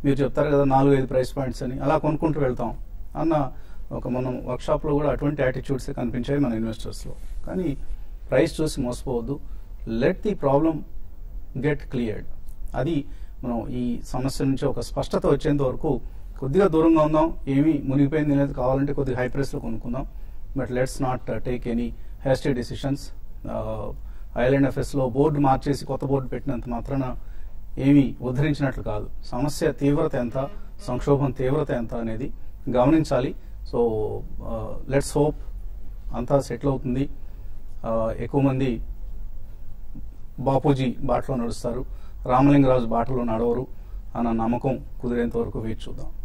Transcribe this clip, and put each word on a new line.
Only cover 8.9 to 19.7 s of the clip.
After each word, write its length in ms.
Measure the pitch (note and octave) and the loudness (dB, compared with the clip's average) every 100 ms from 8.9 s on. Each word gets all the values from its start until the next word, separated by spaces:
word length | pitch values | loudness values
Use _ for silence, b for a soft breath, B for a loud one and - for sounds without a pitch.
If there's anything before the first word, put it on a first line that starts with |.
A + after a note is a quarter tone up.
| A#2+ - A#2+ A2+ C#3+ b b b b - A2+ | -4 -2 -2 -2 -6 b b b b -4 2
Let 140 | C3+ F#3+ G#3+ | 2 2 -2
the 80 | F#3 | 0
problem 320 | C#3 C#3 D#3+ D#3 - - - - - - - C#3 C#3 | 4 4 4 0 -6 -6 -6 -6 -10 -8 -8 -2 0
get 140 | C#3+ - | 0 -2
cleared. 340 | B2+ A#2 G2+ - - - - - B2+ | -2 -2 -4 -4 -4 -6 -6 -4 -2
అది 160 | C3+ D#3 C#3 B B B | 0 0 -2 B B B
మనం 140 | B2 A#2 C3 B2 | -4 -4 -4 -4
ఈ 40 | B2 A#2 - | -2 -4 -4
సమస్య 320 | B2+ C3 - C#3 | -2 -2 0 0
నుంచి 140 | C3 C#3+ | 2 0
ఒక 100 | A#2 - | -2 -2
స్పష్టత 380 | - C3+ F#3+ E3+ | -4 -2 0 2
వచ్చేంత 300 | C#3+ D3+ D3 C3 | 2 2 2 2
వరకు 220 | B2+ - B2+ b b b - | 0 0 0 b b b -6
కొద్దిగా 260 | C3 E3 G3+ | 0 4 6
దూరంగా 280 | D#3+ D#3+ D#3+ D3+ | 6 6 6 6
ఉందాం. 200 | D#3 D#3+ - - | 6 4 2 2
ఏమీ 180 | C3+ D3+ D3 C3 | 4 4 4 2
మునిగిపోయింది 440 | C3+ C#3 D#3 D3 C#3 | 4 4 4 4 4
లేదు, 120 | C#3 C3 | 2 2
కావాలంటే 320 | B2+ C3+ C#3 C3 | 2 2 2 2
కొద్దిగా 200 | C3 B2 | 0 0
హై 80 | B2 | 0
ప్రైస్లో 260 | C#3 - C#3+ | 0 0 -2
కొనుక్కుందాం. 380 | A#2 | -2